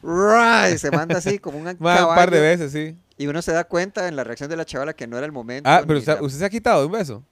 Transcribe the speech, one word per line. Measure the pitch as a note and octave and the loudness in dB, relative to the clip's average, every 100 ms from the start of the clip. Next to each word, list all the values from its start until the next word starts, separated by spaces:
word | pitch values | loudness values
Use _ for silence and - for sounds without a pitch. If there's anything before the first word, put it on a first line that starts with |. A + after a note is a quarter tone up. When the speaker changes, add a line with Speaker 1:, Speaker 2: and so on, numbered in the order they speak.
Speaker 1:
¡Ray! | D#3 E3+ G3+ A3+ A#3 A3+ F#3+ E3 | -4 0 4 6 6 4 2 0
Se | D3 | 0
manda | C#3+ E3 F3+ | -2 0 -2
así | F3+ G3+ | -2 -4
como | F3 C#3+ | -6 -10
un | |
Speaker 2:
<laughs> | E3 F3+ | -10 -4
Ma, | E3 F3 E3+ | 2 4 4
un | E3+ | 4
par | F3+ | 6
de | E3+ | 6
Speaker 1:
caballo. | |
Speaker 2:
veces, | D3+ F3 D3+ | 4 2 -2
sí. | D3 D#3 E3+ _ _ | -6 -8 -12 _ _
Speaker 1:
Y | C#3+ | -6
uno | D3+ | -6
se | E3+ | -2
da | E3 | -2
cuenta | E3+ F3 F#3 G#3 F3+ | 0 -2 -4 -4 -6
en | D3 | -6
la | |
reacción | A#2 A#2 C#3+ | -8 -8 -8
de | E3 | -8
la | D#3+ | -8
chavala | C#3 C#3+ | -8 -8
que | D#3 A#2+ | -8 -10
no | A#2 | -8
era | D3+ | -8
el | |
momento, | C#3+ A2+ B2+ C#3+ | -10 -12 -2 4
Speaker 2:
Ah, | E3+ | 4
pero | D#3 | 4
Speaker 1:
ni | D3 | -2
Speaker 2:
usted, | A#2 D3+ | 0 -2
Speaker 1:
la | |
Speaker 2:
¿usted | C#3+ C3+ | -4 -6
se | G3 | -6
ha | |
quitado | A3 A#3 F3+ | -2 2 2
de | C#3+ | 2
un | |
beso? | G#3+ E3 G#2+ C3+ | -4 -6 -10 -16